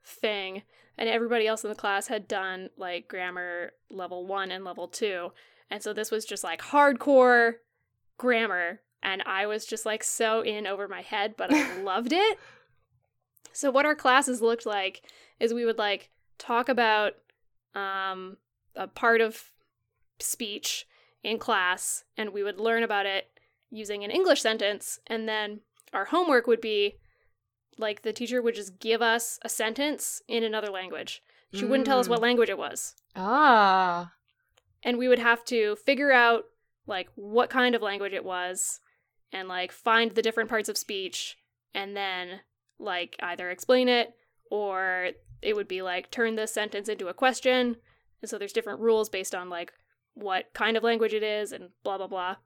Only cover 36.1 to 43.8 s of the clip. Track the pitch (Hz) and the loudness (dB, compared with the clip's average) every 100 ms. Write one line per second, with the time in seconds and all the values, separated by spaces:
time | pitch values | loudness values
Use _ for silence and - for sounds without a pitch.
36.1 | 254 240 233 - _ _ _ - 196 180 | 8 8 4 0 _ _ _ -8 -8 -8
37.1 | - 202 226 240 254 247 233 202 196 196 | -14 0 2 2 2 2 2 -2 -4 -4
38.1 | 190 185 180 180 185 - - _ _ _ | -6 -6 -6 -6 -4 -6 -6 _ _ _
39.1 | _ _ 190 185 180 180 - 233 226 226 | _ _ -10 -6 -6 -6 -4 2 4 4
40.1 | 226 220 220 220 220 214 202 - 196 185 | 0 0 -2 -2 -2 -2 -6 -6 -8 -6
41.1 | - - - _ _ _ 190 196 202 196 | -8 -10 -14 _ _ _ -10 -8 -6 -6
42.1 | 185 180 190 _ _ _ _ 208 180 175 | -6 -8 -14 _ _ _ _ -6 -4 -6
43.1 | - 175 175 180 180 - 254 | -8 -8 -6 -6 -6 2 4